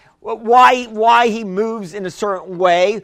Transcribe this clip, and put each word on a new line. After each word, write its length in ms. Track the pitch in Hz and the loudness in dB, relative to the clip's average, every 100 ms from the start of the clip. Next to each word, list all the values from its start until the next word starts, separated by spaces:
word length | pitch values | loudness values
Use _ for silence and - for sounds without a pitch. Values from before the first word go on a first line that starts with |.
| _ _ | _ _
why, 640 | - 220 220 247 247 254 | -12 -8 2 4 6 4
why 440 | 240 214 226 233 240 | -4 -2 2 4 2
he 160 | 214 | -2
moves 500 | 208 185 226 226 190 | -6 -4 -4 -6 -10
in 120 | 202 185 | -10 -10
a 40 | |
certain 480 | - 208 190 170 175 | -6 -6 -6 -8 0
way, 440 | 180 175 185 214 | 2 4 2 -2